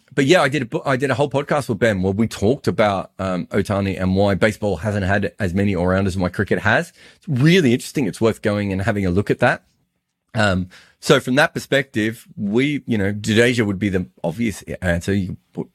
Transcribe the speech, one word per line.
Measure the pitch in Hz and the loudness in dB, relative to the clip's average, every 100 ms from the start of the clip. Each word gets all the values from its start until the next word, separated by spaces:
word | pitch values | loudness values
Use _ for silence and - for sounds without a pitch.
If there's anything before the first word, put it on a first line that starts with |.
| _ | _
but | 147 139 | 0 4
yeah, | 180 | 4
I | 143 | 2
did | 147 | 0
a | 120 | -4
bo-, | 156 143 | -4 -2
I | 127 | -2
did | 135 | -2
a | 123 | -2
whole | 147 | -2
podcast | 143 147 151 127 | -2 -2 -2 -2
with | 101 | 0
Ben | 113 95 | 0 2
where | 95 | 0
we | 98 113 | 0 -2
talked | - 101 143 - | 0 0 0 0
about, | 92 104 95 - - | 0 0 0 -6 -8
um, | 95 90 - | -6 -4 -4
Ohtani | 110 92 98 98 90 | -4 -2 -2 -2 -2
and | 95 95 | 0 2
why | 101 92 | 2 2
baseball | 110 101 104 82 | 0 0 -4 -2
hasn't | 107 101 92 | -4 -2 0
had | 101 98 - | 0 -2 -4
as | 95 95 | -2 0
many | 101 87 | 0 2
all-rounders | 90 95 98 | 2 2 0
as | 92 | -2
my | 90 | -2
cricket | - 101 95 | -2 -2 0
has. | 104 131 170 - - _ | 2 0 0 -10 -20 _
It's | - | -4
really | 123 151 185 131 | 2 4 6 4
interesting. | 127 - 156 101 | 2 -2 -4 -4
It's | - | 0
worth | 110 - | 0 0
going | 107 104 101 | -2 -2 -2
and | 95 | -2
having | 98 104 95 | -2 -2 0
a | |
look | 90 - | 0 0
at | 131 | 0
that. | 123 - _ _ _ _ _ _ _ 113 | 0 0 _ _ _ _ _ _ _ 0
Um, | 104 92 90 - _ _ | 0 0 -4 -10 _ _
so | - 135 | 2 2
from | 131 | 2
that | 131 165 131 | 2 0 -2
perspective, | - 139 - 110 110 113 - - | -2 -2 0 -2 -2 -4 -12 -8
we, | 101 113 143 143 - | -2 0 0 -2 -2
you | 110 | -2
know, | 98 | -2
Jadeja | 104 110 107 123 120 101 | -2 0 2 4 2 0
would | 92 | -2
be | 101 | -2
the | 92 90 _ | -2 -4 _
obvious | 85 95 113 - - - | -6 -4 -4 -6 -10 -4
answer. | 90 85 98 | -2 -2 0
You | 101 90 | -2 -2
could | - _ | -8 _
put | - - | -12 -12